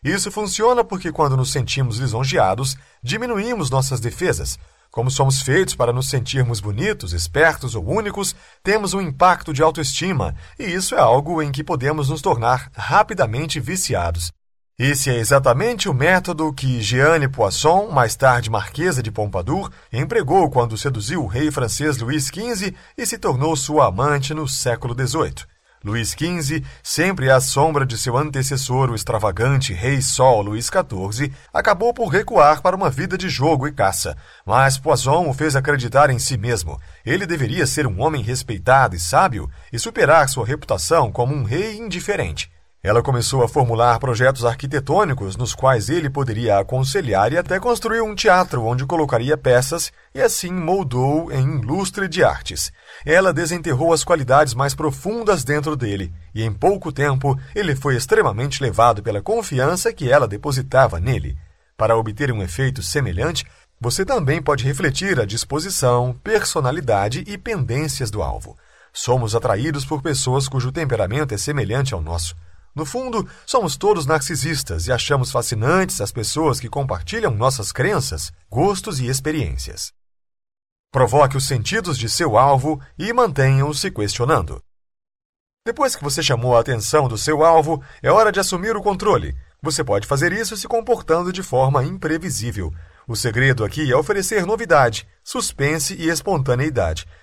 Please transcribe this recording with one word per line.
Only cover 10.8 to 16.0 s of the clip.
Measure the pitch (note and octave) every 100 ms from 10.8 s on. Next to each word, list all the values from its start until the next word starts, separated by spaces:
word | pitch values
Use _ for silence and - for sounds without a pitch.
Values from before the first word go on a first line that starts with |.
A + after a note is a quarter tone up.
| F#3 -
é |
algo | B2+ B2 D3 E3
em | D3+
que | C3+
podemos | C#3 D#3+ C3 D#3 C3+
nos | D#3
tornar | - D3 A2+ B2+ - -
rapidamente | A2 F3 G#3+ G3 A#2+ A2+ D#3 D3+
viciados. | A2+ F#3 - G2+ E2+ E2+ E2+ - _ _ _ _
Esse | C3 C#3+ -
é | A#2+
exatamente | A2 C#3 C3+ B2 G#3+ B3 G3
o |
método | C3+